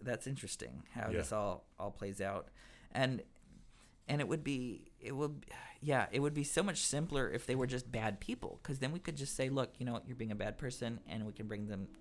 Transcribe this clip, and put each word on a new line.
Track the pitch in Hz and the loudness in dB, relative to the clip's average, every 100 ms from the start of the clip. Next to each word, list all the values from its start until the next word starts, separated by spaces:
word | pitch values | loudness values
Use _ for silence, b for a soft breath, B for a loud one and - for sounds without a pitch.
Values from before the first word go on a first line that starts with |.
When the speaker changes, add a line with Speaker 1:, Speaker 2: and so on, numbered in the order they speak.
Speaker 1:
that's | 120 117 - | -2 -2 -2
interesting | 135 95 - 60 64 - | -4 -4 -6 -6 -8 -8
how | - 110 | -4 0
Speaker 2:
Yeah. | 87 | 2
Speaker 1:
this | 76 | 2
all, | 107 104 90 - - | 2 2 0 -4 -6
all | 101 | -6
plays | - 101 101 | -4 -4 -2
out. | 98 98 - B B B B | 0 -2 -6 B B B B
And, | - 131 127 - - B B B B B B - | 2 4 2 -4 -14 B B B B B B -2
and | 147 | 0
it | 127 | 2
would | 156 | 2
be, | 143 135 123 95 - - | 2 0 -2 -6 -12 -12
it | - | -6
would, | 135 147 147 - B B B | 0 0 -2 -10 B B B
yeah, | 147 131 101 | 4 4 6
it | 123 | 4
would | 143 | 4
be | 147 | 2
so | 139 - | 2 4
much | 196 160 | 4 4
simpler | - 143 165 143 117 | 2 4 2 4 4
if | - | 2
they | - 131 | 2 2
were | 127 | 2
just | 127 - | 0 -2
bad | 117 110 101 | 0 0 0
people, | - - - - | -2 -4 -4 -6
'cause | - 139 | -6 -2
then | 131 | 0
we | 170 | -2
could | 175 147 | -4 -4
just | 135 | -2
say, | - 131 | 0 2
"Look, | 135 123 - | 2 2 -2
you | |
know | 123 | -2
what, | 117 - | -2 -4
you're | 120 | -4
being | 110 | -2
a | 104 | 0
bad | 107 101 | 0 -2
person," | 131 123 120 117 - | -4 -2 -2 -4 -4
and | 98 107 | -4 -4
we | |
can | 104 107 | -4 -4
bring | 104 104 | -4 -2
them | 98 95 - | -4 -6 -10